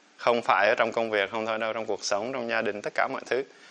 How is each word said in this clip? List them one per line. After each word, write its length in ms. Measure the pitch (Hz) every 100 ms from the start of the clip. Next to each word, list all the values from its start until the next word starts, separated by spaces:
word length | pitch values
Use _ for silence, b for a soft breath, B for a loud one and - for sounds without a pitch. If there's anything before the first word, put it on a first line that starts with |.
| _ -
Không 240 | 123 120
phải 260 | 117 98 104
ở 60 | 120
trong 140 | 117
công 200 | 113 113
việc 200 | 107 98
không 140 | 113 110
thôi 140 | 110
đâu, 140 | 113
trong 120 | 110 107
cuộc 180 | 98
sống, 300 | - 101 113
trong 160 | 135 117
gia 120 | 113
đình, 200 | 113 104
tất 120 | 104 -
cả 120 | 117
mọi 100 | 131 -
thứ. 180 | 123 139 B B